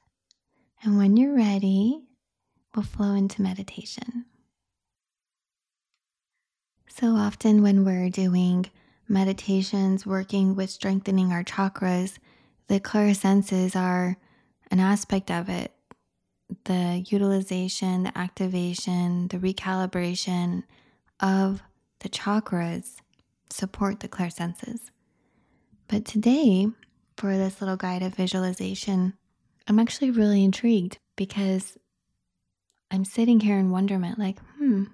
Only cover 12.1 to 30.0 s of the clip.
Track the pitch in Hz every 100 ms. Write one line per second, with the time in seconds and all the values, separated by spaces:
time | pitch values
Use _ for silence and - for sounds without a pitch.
12.1 | - _ _ _ _ - 196 - 208 208
13.1 | 202 196 202 196 185 185 185 185 180 180
14.1 | 185 _ _ _ _ - 185 190 202 -
15.1 | 196 190 170 190 175 - _ _ - _
16.1 | _ _ _ - - - 180 175 180 185
17.1 | 202 196 196 190 185 185 - 185 180 185
18.1 | - 180 - 185 180 175 175 - 180 175
19.1 | 175 180 180 185 190 185 185 185 180 175
20.1 | 180 - 180 175 180 - _ _ _ _
21.1 | - 190 190 196 196 - _ _ _ 190
22.1 | - 202 214 220 175 170 170 - - _
23.1 | _ _ _ - - 190 - 196 208 -
24.1 | - 175 - 170 - - 233 - _ _
25.1 | _ _ _ _ _ _ _ - 214 214
26.1 | 214 233 277 269 185 208 - _ _ _
27.1 | - 196 190 190 - 190 190 185 180 185
28.1 | 185 185 190 185 180 185 196 - 190 185
29.1 | - _ _ _ _ - 214 233 -